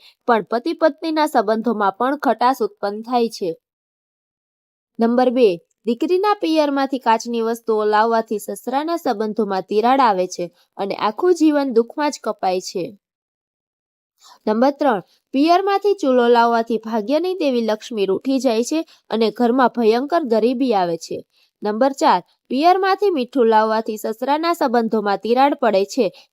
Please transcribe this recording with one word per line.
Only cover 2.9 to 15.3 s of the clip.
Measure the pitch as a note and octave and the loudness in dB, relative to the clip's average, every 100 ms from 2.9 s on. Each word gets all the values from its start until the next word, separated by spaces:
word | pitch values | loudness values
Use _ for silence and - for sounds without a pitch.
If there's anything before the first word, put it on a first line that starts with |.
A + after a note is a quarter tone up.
| G#3+ | -8
થાય | A3+ B3 A3+ | -4 -2 -2
છે. | - F3+ E3 _ _ _ _ _ _ _ _ _ _ _ _ _ - | -4 -8 -8 _ _ _ _ _ _ _ _ _ _ _ _ _ -2
નંબર | A#3 A#3+ B3+ | 0 2 2
બે, | A#3+ A3+ E3+ | 4 2 2
દીકરીના | - _ G#3+ A#3+ D#4+ F4+ G#4 | -8 _ -6 -4 -2 0 0
પિયરમાંથી | G#4 E4 D#4+ D4 C#4 C4+ C4 | -2 0 0 0 0 -2 -2
કાચની | A#3 A3+ A#3 A#3 | 0 0 -2 -4
વસ્તુઓ | A3+ A#3 - G#3+ | -4 -4 -2 0
લાવવાથી | G#3+ G#3+ A3+ A3+ A3 G#3 | 2 2 2 0 -2 -6
સસરાના | - G3+ - C4+ D#4 E4+ | -8 -10 -6 -4 -4 -4
સંબંધોમાં | C#4 G#3 A3 G#3 G3+ F#3+ | -4 -4 -4 -4 -2 -4
તિરાડ | F3+ G#3 A#3 C4+ | -2 0 2 4
આવે | A#3+ F#3 F3+ | 2 2 -2
છે | - F3 - _ - | -6 -10 -12 _ -10
અને | G3 | -8
આખું | - G#3 G#3+ F4+ | -4 -4 -2 0
જીવન | E4+ D#4 D4 C#4 | 2 2 2 0
દુઃખમાં | A3 A#3 - D4 | 0 0 -4 -6
જ | - | -4
કપાય | A3+ G#3 F#3+ F#3 | -8 -4 -2 -4
છે. | - F#3 E3 G3+ _ _ _ _ _ _ _ _ _ _ _ _ - - - | -4 -8 -8 -12 _ _ _ _ _ _ _ _ _ _ _ _ -20 -8 -4
નંબર | A3 C4+ | 2 2
ત્રણ, | C#4+ C#4+ G3+ - _ _ | 2 0 0 -6 _ _